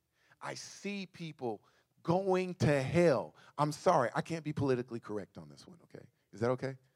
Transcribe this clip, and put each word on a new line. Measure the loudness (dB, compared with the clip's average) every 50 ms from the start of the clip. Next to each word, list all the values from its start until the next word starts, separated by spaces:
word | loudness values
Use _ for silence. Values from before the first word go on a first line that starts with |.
| _ _ _ _ _ _ _ -14
I | -12 -10 -10
see | -10 -12 -16 -14 -12 -8 -8 -8 -8 -8 -10
people | -12 -10 -10 -10 -8 -6 -6 -6 -6 -6 _ _ _ _ _ _ _ _ -2
going | 0 0 2 2 2 2 2 0 -2 -2 0
to | 2 4 4 2
hell. | 2 2 4 6 6 6 6 4 0 -4 -10 -18 -20 -8 -2 0
I'm | 0 0
sorry, | 0 2 4 4 6 6 4 2 0
I | -2
can't | -4 -4 -6 -6 -6
be | -6
politically | -4 -2 0 0 0 0 -2 -4 -8 -10
correct | -8 -8 -8 -8 -8 -10 -14
on | -16 -16 -16
this | -18 -20 -20
one, | -20 -20 -20 -20
okay? | -20 -20 -20 -20 -20 _ _ _ _
Is | -6 -2
that | 0 0
okay? | 0 0 -4 -8 -8 -10 _ _ _